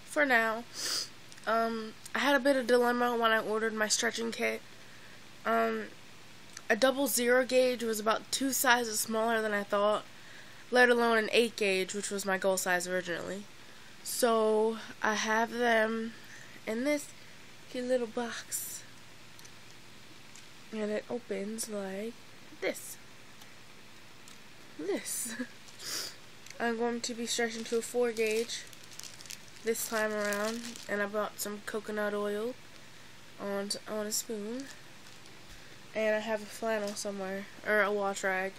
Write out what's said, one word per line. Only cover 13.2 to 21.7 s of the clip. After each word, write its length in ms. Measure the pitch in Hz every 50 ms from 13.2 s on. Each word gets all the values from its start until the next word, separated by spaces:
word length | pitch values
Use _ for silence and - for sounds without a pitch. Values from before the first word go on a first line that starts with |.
| - 180 180 202 208 - - - - - - - - - - - -
So, 720 | - - - 254 240 226 226 220 214 220 214 220 226 226 220 - - - -
I 120 | - 214 214
have 380 | 208 208 220 220 220 233 226
them 600 | 226 233 247 233 226 220 220 220 226 226 226 233 226 - - - - - - - - - -
in 180 | - 220 233 254
this 240 | 294 294 285 - - - - - - - - - - - - - -
cute 180 | - 254 254 247
little 200 | 254 247 240 220
box. 760 | - 240 233 226 226 - - - - - - - - - - - - - - - - - - - - - - - - - - - - - - - - - - - - - - - - - - - - - - -
And 200 | - 220 214 208
it 160 | 214 214 - -
opens 640 | 240 240 - - 202 190 196 208 220 226 - 226